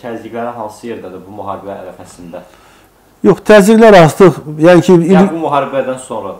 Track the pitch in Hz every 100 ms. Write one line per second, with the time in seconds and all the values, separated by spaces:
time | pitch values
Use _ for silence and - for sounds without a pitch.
0 | 123 110 107 117 120 117 107 - 117 104
1 | 95 92 90 101 98 95 98 98 92 85
2 | 87 - 87 87 87 _ _ _ _ _
3 | _ _ 208 175 - 214 196 226 226 196
4 | 160 - 190 139 151 151 160 175 175 180
5 | 170 185 190 165 156 143 135 135 123 127
6 | - 113 98 87